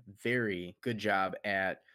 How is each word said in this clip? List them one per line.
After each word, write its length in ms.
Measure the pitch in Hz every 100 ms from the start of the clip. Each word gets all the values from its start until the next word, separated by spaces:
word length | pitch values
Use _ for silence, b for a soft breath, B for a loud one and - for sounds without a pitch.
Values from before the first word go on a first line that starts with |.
| - 101
very 560 | 117 123 110 90 87 -
good 160 | 127 107
job 380 | 104 98 95 92
at 380 | 104 98 95 - _